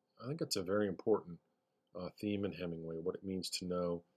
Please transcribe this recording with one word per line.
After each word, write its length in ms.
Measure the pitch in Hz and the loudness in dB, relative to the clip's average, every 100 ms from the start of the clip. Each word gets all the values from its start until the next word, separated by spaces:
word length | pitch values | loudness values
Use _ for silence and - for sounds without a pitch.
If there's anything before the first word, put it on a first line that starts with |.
| _ - | _ -10
I 60 | 117 | -6
think 140 | 165 | -4
it's 140 | - 101 | 0 0
a 80 | |
very 240 | 90 104 101 | 4 4 4
important, 500 | 87 113 104 87 85 _ _ _ _ _ 90 | 2 4 4 4 -12 _ _ _ _ _ -8
uh, 120 | 90 - | -8 -4
theme 240 | 104 101 | -2 0
in 80 | 101 | -2
Hemingway, 440 | 85 87 82 80 82 | -2 -6 -6 -6 -4
what 180 | 87 90 | -2 -4
it 80 | |
means 260 | 95 92 - | -4 -4 -4
to 140 | - 90 | -4 -2
know 360 | 90 87 85 - | 0 2 -2 -6